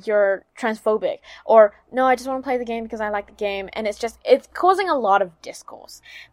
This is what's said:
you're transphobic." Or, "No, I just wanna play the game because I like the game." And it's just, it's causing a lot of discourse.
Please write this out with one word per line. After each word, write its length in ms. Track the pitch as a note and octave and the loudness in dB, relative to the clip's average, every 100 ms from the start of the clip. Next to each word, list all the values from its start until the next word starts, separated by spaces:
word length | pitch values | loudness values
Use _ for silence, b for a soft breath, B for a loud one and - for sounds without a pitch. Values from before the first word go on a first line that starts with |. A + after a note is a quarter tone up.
| G#3+ | 0
you're 400 | G#3 G3 F#3+ _ - | 0 2 -2 _ -8
transphobic." 600 | A#3 A3 A3+ G#3+ F3+ - B B | -6 -4 -2 -2 -2 -8 B B
Or, 320 | - A3+ G#3 - _ | 4 8 6 4 _
"No, 140 | B3+ C4 | -2 0
I 100 | B3 | 0
just 140 | C4 | -4
wanna 120 | C4 | -8
play 160 | C4+ B3 | -4 -6
the 60 | |
game 220 | A#3 A#3 A3+ | -6 -8 -10
because 160 | A3+ | -8
I 80 | G#3+ | -6
like 180 | G#3 G#3 | -6 -10
the 60 | |
game." 360 | - G#3 G3 F#3+ | -8 -6 -6 -10
And 140 | - G#3+ | -8 -6
it's 100 | G#3+ | -6
just, 200 | A3+ - | -8 -4
it's 240 | - C4 - | 2 2 0
causing 360 | - F4+ F#4+ F#4 | -2 0 2 0
a 80 | D4 | 0
lot 240 | G#3+ G3 | 2 2
of 200 | F3+ _ | 0 _
discourse. 600 | - - - - - - B B B | -18 -18 -18 -20 -20 -20 B B B